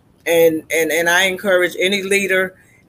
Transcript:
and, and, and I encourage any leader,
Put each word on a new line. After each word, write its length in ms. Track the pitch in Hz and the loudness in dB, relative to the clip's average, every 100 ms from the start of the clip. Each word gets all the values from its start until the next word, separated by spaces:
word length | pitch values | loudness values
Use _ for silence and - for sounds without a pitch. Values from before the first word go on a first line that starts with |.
| _ _ - | _ _ 0
and, 380 | 165 165 160 - | 4 4 2 -4
and, 180 | 156 160 | -2 0
and 180 | 156 170 | 0 0
I 140 | 175 | 2
encourage 520 | 190 185 208 180 175 160 | 0 -2 0 0 0 -2
any 240 | 185 202 | -2 -2
leader, 540 | 190 196 196 190 185 - _ _ | -2 -2 0 -2 -2 -8 _ _